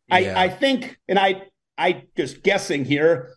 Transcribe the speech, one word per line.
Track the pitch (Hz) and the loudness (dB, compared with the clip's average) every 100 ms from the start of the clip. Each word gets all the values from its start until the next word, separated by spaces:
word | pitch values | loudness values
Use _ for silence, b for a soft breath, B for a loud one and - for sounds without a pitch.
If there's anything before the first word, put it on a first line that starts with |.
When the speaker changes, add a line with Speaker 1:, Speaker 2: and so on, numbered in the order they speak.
| - | 0
Speaker 1:
I, | 185 | 0
Speaker 2:
Yeah. | 190 185 | 2 0
Speaker 1:
I | 185 | -2
think, | 185 269 262 - - - | 0 -2 -2 -4 -12 -2
and | 190 | 2
I, | 196 190 - _ _ - | 2 0 -8 _ _ -4
I | 175 139 - - | -2 -2 -6 -8
just | 135 - | -8 -4
guessing | 190 196 - 147 | -2 -2 -2 -4
here, | 131 143 160 165 - | -2 2 2 2 -4